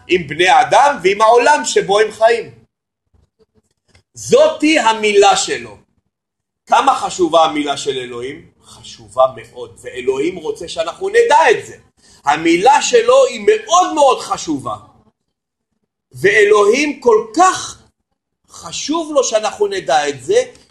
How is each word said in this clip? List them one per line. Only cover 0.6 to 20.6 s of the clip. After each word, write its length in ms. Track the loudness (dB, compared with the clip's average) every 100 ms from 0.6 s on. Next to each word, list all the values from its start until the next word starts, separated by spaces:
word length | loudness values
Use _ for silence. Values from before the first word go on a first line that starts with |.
אדם 380 | 4 4 2 0
ועם 200 | -2 2
העולם 420 | 4 4 4 2
שבו 360 | 0 -2 0 0
הם 120 | 0
חיים. 540 | 0 0 0 -6 -18 _ _ _ _ _ _ _ _ _ _ _ _ _ _ _
זאתי 640 | -16 0 2 2 2 0 0
המילה 580 | 0 0 0 2 4 2
שלו. 420 | -2 -8 -10 -20 _ _ _ _ _ _ _ _ -2
כמה 280 | 0 2
חשובה 500 | -2 -4 -4 0 2
המילה 320 | 0 -2 -6 -6
של 220 | -6 -8
אלוהים? 520 | -8 -12 -12 -14 -20 _
חשובה 600 | _ -20 -20 -20 -10 -2 -2 -2
מאוד, 400 | -20 -18 -20 -18
ואלוהים 540 | -18 -10 -6 -4 -4 -6
רוצה 320 | -10 -10 -10
שאנחנו 400 | -8 -8 -8 -2
נדע 420 | 0 4 4 4
את 160 | 0 -4
זה. 100 | -20 _ _ _ _
המילה 580 | -4 -2 2 2 4 2
שלו 440 | 2 0 4 4 2
היא 140 | 0 0
מאוד 480 | 0 2 0 2
מאוד 260 | 2 2 0
חשובה, 560 | -4 -8 -6 -8 -8 -12 -14 _ _ _ _ _ _ _ _ _ _ _ _
ואלוהים 880 | -4 0 2 4 4 2 0 -2 -4
כל 260 | 0 0 0 2
כך 460 | 2 0 -8 -18 _ _ _ _ _ _ _
חשוב 640 | -20 -16 -12 -6 -6 -2
לו 100 | -2
שאנחנו 420 | 0 -2 -4 -4 -4
נדע 420 | -4 -2 0 0
את 160 | -6
זה, 200 | -2 -2 -2 -8